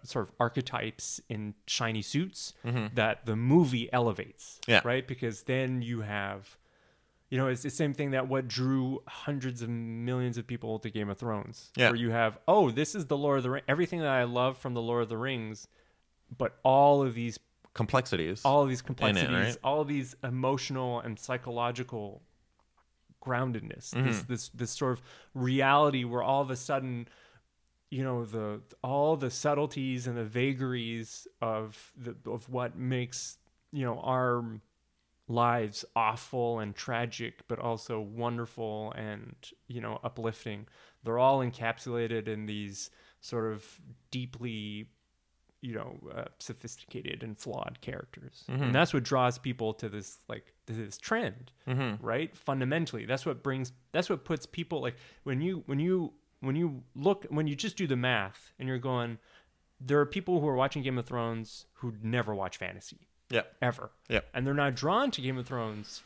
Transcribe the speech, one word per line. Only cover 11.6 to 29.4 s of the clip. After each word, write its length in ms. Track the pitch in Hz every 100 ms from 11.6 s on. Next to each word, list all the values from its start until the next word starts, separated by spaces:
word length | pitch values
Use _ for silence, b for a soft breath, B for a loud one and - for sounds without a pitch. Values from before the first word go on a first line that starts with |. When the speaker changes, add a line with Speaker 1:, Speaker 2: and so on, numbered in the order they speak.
| - -
Speaker 2:
Yeah. 120 | 120
Speaker 1:
where 60 | 117
you 120 | 117
have, 280 | 117 110 - -
"Oh, 220 | 208 147
this 240 | 117 151
is 120 | 208 143
the 100 | 143
Lord 220 | 143 139
of 60 |
the 60 | 123
Ring, 120 | 139 -
everything 320 | 151 175 170
that 80 | 151
I 140 | 131
love 340 | 120 123 127 127
from 160 | 131
the 80 | 123
Lord 220 | 117 120
of 40 | 110
the 80 | 113
Rings," 520 | 131 123 110 107 - _ _ _ _ _ - 123
but 220 | 123 -
all 380 | 131 135 143 143
of 120 | 135
these 240 | 117 117 - _ _ -
Speaker 2:
Complexities 680 | - 110 131 123 90 80 104
Speaker 1:
all 180 | 135 143
of 40 | 139
these 120 | 127
Speaker 2:
in 40 |
it, 20 | -
Speaker 1:
complexities, 420 | 127 131 95 73
Speaker 2:
right? 260 | 87 110 117
Speaker 1:
all 180 | 127 151
of 60 | 143
these 300 | 147 127 -
emotional 720 | 127 127 131 131 - 131 127 120
and 180 | 117 107
psychological 1000 | - 127 123 120 120 123 127 117 101 - _ _ _ _ _ _ _ _ _ _
groundedness, 680 | 131 123 131 117 104 - -
this, 40 |
Speaker 2:
Mm-hmm. 380 | 123 127 107 123
Speaker 1:
this, 160 | 120 -
this 200 | 117 120
sort 220 | - 131
of 100 | 123 B B B
reality 680 | 131 127 135 135 143 147 131
where 180 | 120 120
all 180 | 120 139
of 80 | 135
a 60 | 123
sudden, 520 | - 139 131 120 117 b b b _ _ _ _ -
you 120 | 131
know, 220 | 131 123
the, 360 | 110 110 107 107 - -
all 340 | 127 139 151 160
the 140 | 131
subtleties 760 | -